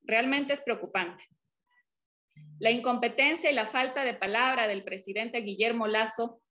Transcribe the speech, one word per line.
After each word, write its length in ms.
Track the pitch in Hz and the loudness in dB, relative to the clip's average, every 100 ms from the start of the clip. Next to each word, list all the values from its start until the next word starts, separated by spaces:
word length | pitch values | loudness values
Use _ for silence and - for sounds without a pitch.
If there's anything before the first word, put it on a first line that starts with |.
Realmente 500 | - 220 262 277 277 | 2 2 4 0 0
es 80 | 285 | -2
preocupante. 640 | - 220 180 190 175 - - _ _ _ _ _ _ _ _ _ _ - 151 - | -2 -4 -2 -2 -2 -6 -20 _ _ _ _ _ _ _ _ _ _ -20 -20 -2
La 120 | 220 | 0
incompetencia 800 | 240 247 240 233 233 277 330 311 | 2 2 0 0 2 2 4 2
y 40 | 262 | 2
la 120 | 214 | 0
falta 360 | 262 262 277 | 0 -2 0
de 100 | 262 | -2
palabra 540 | 202 196 220 262 254 220 | -2 -2 2 2 2 0
del 160 | 196 | -2
presidente 580 | 196 190 196 208 233 247 | -6 -10 -6 -6 -4 -4
Guillermo 460 | 208 190 220 233 214 | -6 0 0 2 2
Lazo 540 | 220 220 - 233 - _ | 2 0 0 -4 -6 _